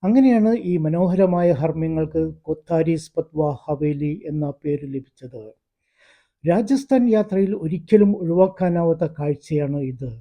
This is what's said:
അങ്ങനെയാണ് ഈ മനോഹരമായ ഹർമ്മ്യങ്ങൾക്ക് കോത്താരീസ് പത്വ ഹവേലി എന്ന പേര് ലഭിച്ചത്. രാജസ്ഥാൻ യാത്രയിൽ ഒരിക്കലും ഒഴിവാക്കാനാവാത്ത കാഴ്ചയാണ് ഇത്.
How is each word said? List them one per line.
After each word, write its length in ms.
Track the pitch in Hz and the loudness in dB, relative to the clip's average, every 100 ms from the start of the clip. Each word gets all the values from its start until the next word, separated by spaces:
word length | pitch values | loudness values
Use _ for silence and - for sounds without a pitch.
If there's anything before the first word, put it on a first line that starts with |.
അങ്ങനെയാണ് 500 | 185 240 262 233 214 233 180 | 2 4 6 4 2 0 0
ഈ 20 | 180 | -2
മനോഹരമായ 640 | 156 165 180 185 190 175 175 | 0 0 0 2 2 4 2
ഹർമ്മ്യങ്ങൾക്ക് 720 | 147 160 160 160 160 156 160 160 156 - | 2 0 -2 -4 -2 -2 -2 -4 -6 -8
കോത്താരീസ് 680 | 156 _ 165 160 165 - - | -10 _ -2 0 -2 -4 -8
പത്വ 340 | 160 156 151 135 | -8 -2 -2 -4
ഹവേലി 500 | - 143 151 143 147 151 160 | -6 -4 -2 -2 -4 -6 -8
എന്ന 180 | 151 147 143 | -6 -6 -6
പേര് 240 | 151 147 143 | -6 -6 -6
ലഭിച്ചത്. 480 | 135 135 _ 127 120 107 _ _ _ _ _ _ _ _ _ | -10 -12 _ -20 -18 -20 _ _ _ _ _ _ _ _ _
രാജസ്ഥാൻ 580 | 147 175 220 269 - 262 247 | 0 0 2 -2 2 2 4
യാത്രയിൽ 440 | 214 208 190 196 | 2 2 0 0
ഒരിക്കലും 560 | 196 160 175 - 214 202 202 | -2 -4 -6 4 4 6 2
ഒഴിവാക്കാനാവാത്ത 880 | 170 170 185 185 185 175 170 165 165 160 | -2 2 2 2 -2 0 0 0 -2 -4
കാഴ്ചയാണ് 600 | 147 143 - 151 143 143 135 | -4 -4 -4 -2 -2 -4 -6
ഇത്. 200 | 123 127 113 | -8 -12 -12